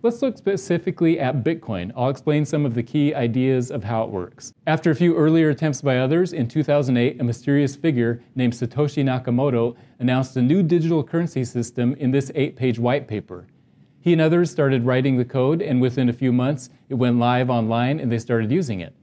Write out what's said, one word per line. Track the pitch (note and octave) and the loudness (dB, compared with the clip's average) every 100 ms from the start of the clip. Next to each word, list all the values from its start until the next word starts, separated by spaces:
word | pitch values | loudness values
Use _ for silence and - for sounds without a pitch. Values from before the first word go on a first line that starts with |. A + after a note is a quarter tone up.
Let's | A#3 A#3 | -2 0
look | C4+ - | -4 -2
specifically | - G3 - F3 F#3 - E3 E3 | -4 -4 -2 -2 -2 0 0 2
at | A#2+ C#3 | 0 0
Bitcoin. | A2+ E3 - G2 F2+ B2 | -2 -4 -6 -6 -6 -2
I'll | B2 | -2
explain | C3 - D3+ D3 | -2 -2 0 0
some | D3+ C#3+ | 0 0
of | A#2 | -2
the | |
key | A#2 D3+ C#3+ D3 | -2 0 0 0
ideas | A#2+ A#2 C3 C3 B2 | -2 0 2 0 -2
of | C#3 | -6
how | G2+ A2+ | -4 -4
it | A2+ | -2
works. | G2+ F2+ - - _ - | -6 -8 -14 -20 _ -2
After | D#3+ E3+ | 0 2
a | D#3 | 2
few | F3 E3 | 2 4
earlier | D3+ E3 D#3 | 4 4 2
attempts | C#3+ D#3+ C#3+ | 2 -2 -2
by | C#3+ B2+ | 0 0
others, | C3 D#3+ F3+ | 2 0 0
in | E3 B2 | -2 -4
two | D#3 | -2
thousand | D3+ D3 C3 B2 | 0 0 2 2
eight, | B2 - | 0 0
a | |
mysterious | A#2+ A2+ - C#3+ C#3 C#3 | -4 -4 0 2 2 0
figure | E3 B2+ A#2 A#2+ - - | -2 0 0 -2 -8 -2
named | B2 | -2
Satoshi | A#2+ A#2+ C#3 D3 D3+ | -2 -6 -2 -2 0
Nakamoto | C3+ B2+ B2+ B2 C#3 A#2+ A#2 A#2+ - _ | -2 -2 -2 0 0 0 -2 -4 -20 _
announced | B2 B2+ C3 C3 | 0 0 -2 0
a | |
new | B2 F3+ | 2 2
digital | E3 E3+ D#3+ E3 | 2 2 2 -2
currency | C#3 E3 E3+ C3+ | -2 -4 -4 -4
system | B2 B2 A#2 - A#2+ A#2+ | -4 -4 -6 -2 -2 0
in | C3 | 0
this | C#3 C#3 D3+ | 0 -2 -4
eight-page | C#3 - C3 A2+ | -4 -2 -2 0
white | A#2+ C#3 B2 | 0 0 -2
paper. | G#2+ - F2 F2 _ _ _ _ _ | -10 -8 -18 -18 _ _ _ _ _
He | E3+ | 2
and | E3 | 4
others | D#3+ F3 F3 | 4 4 0
started | - C#3+ C3 A#2+ | 2 2 2 2
writing | B2+ C3+ B2+ | 2 2 0
the | B2 | 0
code, | C3 C3 E3 | 0 0 0
and | - B2+ | 0 0
within | B2+ B2 B2 | 0 2 0
a | |
few | A#2 B2+ | 0 0
months, | B2 B2+ D3+ - - _ | 2 0 -4 -8 -20 _
it | |
went | C3 B2 A#2+ | -2 2 2
live | A#2+ B2 C3 | 2 2 0
online | A#2+ A2 A2+ B2+ D#3 | 0 0 0 0 -2
and | C3+ | -2
they | A#2 | -4
started | - A#2 A2 | -2 -2 0
using | D#3 D3+ G2 | -2 -2 -6
it. | D#2+ _ | -10 _